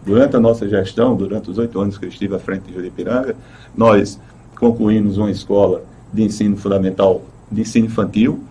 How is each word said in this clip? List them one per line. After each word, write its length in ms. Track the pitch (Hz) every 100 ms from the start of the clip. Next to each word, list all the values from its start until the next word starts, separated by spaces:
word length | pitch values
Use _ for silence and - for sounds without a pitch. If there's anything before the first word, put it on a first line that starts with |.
Durante 320 | 95 98 - 127
a 40 |
nossa 280 | 113 117 101
gestão, 480 | 101 95 - 123 104
durante 360 | 95 107 -
os 60 | 98
oito 200 | 117 92
anos 180 | 101 98
que 80 | 92
eu 40 |
estive 240 | - 101 95
à 40 |
frente 240 | - 95
de 100 | 92
Juripiranga, 640 | 90 90 90 90 123 131 - - - - -
nós 440 | 113 101 98 - - - - -
concluímos 600 | 120 117 110 110 104 95
uma 120 | 104
escola 540 | 98 - 101 95 90 - - -
de 120 | 104
ensino 340 | 107 - 104 98
fundamental, 640 | 101 98 95 92 98 92 - - -
de 100 | 107
ensino 240 | 110 117 110
infantil 540 | 113 98 104 127 - -